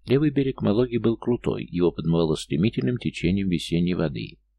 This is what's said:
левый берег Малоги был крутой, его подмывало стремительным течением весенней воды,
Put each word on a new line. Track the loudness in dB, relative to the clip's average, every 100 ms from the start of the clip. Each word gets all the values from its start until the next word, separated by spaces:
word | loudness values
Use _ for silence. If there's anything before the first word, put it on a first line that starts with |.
левый | 0 2 2
берег | 0 -2 0
Малоги | 0 2 2 0
был | 0 0
крутой, | -2 -2 -2 -4
его | -4 0 2
подмывало | 2 0 2 2
стремительным | 0 -2 0 0 0 -2 -2
течением | -4 -2 0 0 0
весенней | -2 0 0 0
воды, | 0 -2 -4 -10 -14 _